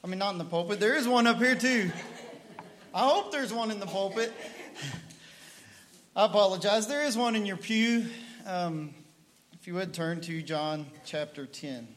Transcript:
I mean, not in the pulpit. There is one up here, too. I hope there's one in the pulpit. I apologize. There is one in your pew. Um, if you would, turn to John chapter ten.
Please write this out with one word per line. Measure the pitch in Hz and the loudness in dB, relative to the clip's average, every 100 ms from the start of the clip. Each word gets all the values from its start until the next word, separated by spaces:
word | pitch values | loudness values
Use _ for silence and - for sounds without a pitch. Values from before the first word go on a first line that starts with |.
I | 180 | -6
mean, | 185 | -2
not | 196 | -2
in | 180 | -2
the | |
pulpit. | 170 170 175 202 | -2 -2 0 2
There | 214 | 4
is | 294 240 | 4 4
one | 247 233 | 6 6
up | 233 | 6
here, | 247 254 | 4 4
too. | 247 247 185 - - - - - - - - - - | 4 2 0 -4 -12 -14 -16 -18 -18 -18 -20 -20 -6
I | 180 254 | 2 4
hope | 349 403 | 4 2
there's | 294 247 | -4 -2
one | 233 220 | -2 -2
in | 208 | -4
the | 190 | -4
pulpit. | 190 196 208 226 - - - - - 143 120 - - - - - - - - - - - | -2 -2 -2 -4 -4 -14 -14 -16 -12 -10 -10 -14 -20 -20 -20 -20 -20 -20 -20 -20 -20 -8
I | 175 208 | 2 4
apologize. | 196 196 185 202 220 214 | 6 4 4 2 2 2
There | 285 | 0
is | 294 226 | 0 2
one | 240 | 2
in | 220 202 | 2 0
your | 185 | -4
pew. | - 220 226 233 233 - - - 202 | 0 2 4 2 0 -8 -16 -14 -6
Um, | 180 175 160 151 - - _ _ _ _ | -2 -2 -4 -8 -14 -20 _ _ _ _
if | - - | -20 -8
you | |
would, | 175 185 | -6 -6
turn | 170 165 170 | -4 -4 -4
to | 170 160 | -6 -8
John | 151 156 151 156 143 - | -4 -2 -2 -4 -8 -14
chapter | - 151 147 147 131 | -8 -6 -6 -8 -12
ten. | - 147 127 117 | -10 -10 -10 -12